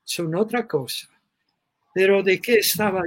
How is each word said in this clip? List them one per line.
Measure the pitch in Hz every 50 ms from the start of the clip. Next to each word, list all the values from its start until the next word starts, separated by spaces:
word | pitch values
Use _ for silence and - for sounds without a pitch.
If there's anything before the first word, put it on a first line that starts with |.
| _
son | - - - 175 156 160
otra | 180 220 220 226 240 233
cosa. | - - 143 127 - - - - _ _ _ _ _ _ _ _ _ _ _ _ _ _ _ _ _ -
Pero | 185 190 190 196 196 180
¿de | 196 185 180
qué | - - 233
estaba | 214 202 - - 175 214 208 185 190 175